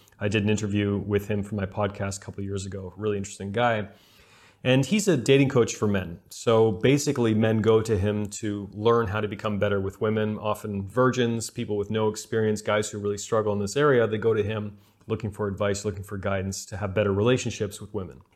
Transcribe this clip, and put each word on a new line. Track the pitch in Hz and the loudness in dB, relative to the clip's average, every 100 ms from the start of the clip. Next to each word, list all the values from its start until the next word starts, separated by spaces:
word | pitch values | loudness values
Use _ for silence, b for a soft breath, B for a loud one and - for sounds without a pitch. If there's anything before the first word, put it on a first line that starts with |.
| B B | B B
I | 104 | -2
did | 107 | 0
an | 104 | 2
interview | 104 104 104 101 101 | 0 0 0 0 0
with | 98 101 101 | 0 -2 0
him | 104 | -4
for | 101 | -4
my | 104 | -4
podcast | 95 107 101 101 98 98 | -4 -2 -4 -4 -8 -8
a | |
couple | - 98 | -12 -10
of | |
years | 98 98 95 | -8 -6 -8
ago. | 98 92 95 | -10 -12 -6
Really | 107 101 | -4 -4
interesting | 95 - 98 | -6 -10 -6
guy. | 104 120 110 98 b b b b b b b | 0 0 0 -4 b b b b b b b
And | 127 127 | 2 2
he's | 139 214 196 | 4 2 2
a | 147 | 2
dating | 110 139 131 | 6 6 6
coach | 123 113 | 4 2
for | - 107 | 2 0
men. | 98 85 87 - | 0 -2 -10 -16
So | - 123 113 113 | -4 2 6 6
basically, | 101 123 143 143 123 113 | 4 2 4 2 2 2
men | 107 110 110 | 4 4 4
go | 107 110 | 4 4
to | 110 104 | 4 0
him | 104 104 104 - | 2 0 -4 -6
to | 107 101 98 | -6 -6 -8
learn | 104 113 117 110 | -2 2 2 2
how | 107 | -2
to | 107 | -4
become | 101 110 101 | -4 -4 0
better | 104 101 | 0 0
with | 98 - | -2 -2
women, | 110 110 107 107 | 0 0 0 -2
often | 104 101 107 98 98 | -4 -4 -4 -6 -4
virgins, | 123 127 120 117 117 110 | 2 2 4 0 -2 -6
people | - 110 104 | -8 -4 -4
with | 101 | -2
no | 110 107 | 0 0
experience, | 107 - 113 110 104 | -2 -4 0 0 0
guys | - 107 104 | 0 0 0
who | 104 | -4
really | 101 101 | -6 -6
struggle | - 110 107 | -2 0 0
in | 101 | -2
this | 101 139 | -2 0
area. | 147 123 110 | 4 4 2
They | 107 | 0
go | 113 | 0
to | 107 | 2
him | 104 110 104 98 b b - | 0 -2 -6 -12 b b -6
looking | 110 107 | -4 -4
for | 95 104 | -4 -4
advice, | 92 101 98 | 0 -2 0
looking | 107 98 | -4 -6
for | 95 101 | -10 -6
guidance | 101 98 95 95 - | -2 -2 -4 -6 -10
to | 98 | -8
have | 101 | -4
better | 95 101 | 0 2
relationships | 98 113 127 117 - 104 - | 4 4 2 -2 -4 -6 -6
with | 101 | -10
women. | 104 87 62 _ | -8 -10 -14 _